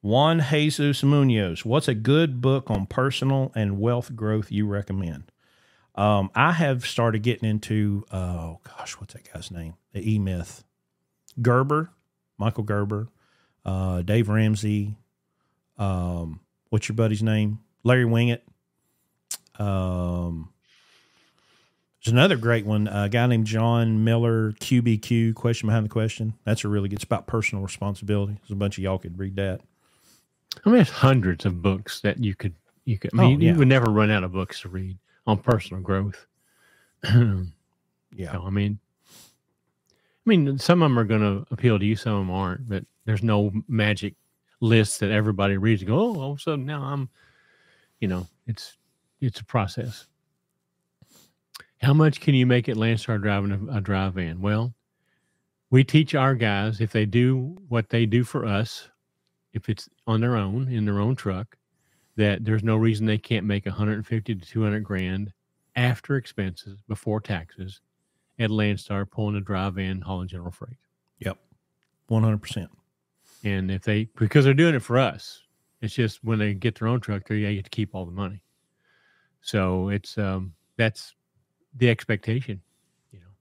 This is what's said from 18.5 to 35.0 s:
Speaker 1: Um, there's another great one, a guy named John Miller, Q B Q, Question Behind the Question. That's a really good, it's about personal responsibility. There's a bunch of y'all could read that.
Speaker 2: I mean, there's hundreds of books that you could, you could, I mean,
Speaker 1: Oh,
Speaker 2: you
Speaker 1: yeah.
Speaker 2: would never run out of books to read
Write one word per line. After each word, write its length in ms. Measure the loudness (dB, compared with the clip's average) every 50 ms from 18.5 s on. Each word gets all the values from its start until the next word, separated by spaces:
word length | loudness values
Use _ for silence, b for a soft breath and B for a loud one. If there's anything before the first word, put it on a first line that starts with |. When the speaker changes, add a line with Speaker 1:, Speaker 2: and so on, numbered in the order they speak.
| _ _ _ _ _ _ _ _ _ _ _ _ _ _ _ _ -14 -14 _ _ _ -4
Speaker 1:
Um, 880 | -2 -2 0 0 -2 -2 -2 -2 -2 -2 -2 -2 -4 -4 -6 -8 -10 -14 _ _ b b b b b b b b b b b b b b b b b b b b b b b b b b _ _ -2
there's 80 | 2
another 260 | 4 6 6 6 4 2
great 280 | 2 2 0 2 0
one, 220 | 0 0 0 0 0
a 200 | 0 -2 -2 0
guy 200 | 0 2 2 2
named 180 | 2 2 0
John 580 | 0 0 0 0 2 2 2 2 2 2 2 2
Miller, 500 | 2 2 2 2 2 0 0 0 -2 -4
Q 280 | _ -4 0 2 2
B 160 | 4 2 0 0
Q, 360 | 0 0 0 2 2 2 0
Question 340 | 0 -2 -2 -2 0 0 0
Behind 180 | 0 0 0
the 40 | 0
Question. 440 | -2 -2 -2 -2 -4 -4 -6 -6 -6 _ _
That's 220 | -2 -2 -2 -2
a 20 | -2
really 220 | -2 -2 -2 -2
good, 60 | -6
it's 80 | -8 -4
about 240 | -4 -4 -6 -4 -4
personal 360 | -4 -4 -2 -2 -4 -6 -8
responsibility. 680 | -8 -8 -8 -6 -8 -6 -8 -4 -2 -2 0 0 -2 -6 -10
There's 100 | _ -10
a 40 | -4
bunch 220 | -2 -2 -2 -2 -2
of 60 | -4
y'all 140 | -4 -4 -4
could 200 | -6 -10 -10 -8
read 160 | -8 -8 -4
that. 260 | -4 -4 -4 -4 -8 -12 _ _ b b b b b b b b b b b _ _ _ _ -16 -2 2
Speaker 2:
I 40 | 6
mean, 80 | 8 8
there's 120 | 6 6
hundreds 560 | 4 4 6 6 6 6 4 2 -2 0 -2
of 160 | -2 -2 0
books 400 | 0 0 0 0 -4 -10 -12 -4
that 220 | -2 -2 -2 0 -2
you 120 | -4 -4
could, 200 | _ -6 -8 -8 _ _ _ _ _ _
you 120 | -4 -4 -4
could, 140 | -4 -2 4
I 40 | 6
mean, 200 | 6 6 6 6
Speaker 1:
Oh, 40 |
Speaker 2:
you 100 | 6 6
Speaker 1:
yeah. 60 | 6 6
Speaker 2:
would 100 | 6 6
never 220 | 6 6 6 4
run 220 | 4 4 4 4
out 120 | 4 2 0
of 80 | -2
books 300 | -4 -4 -6 -6 -8 -14
to 80 | -14 -10
read 280 | -8 -8 -8 -8 -10 -14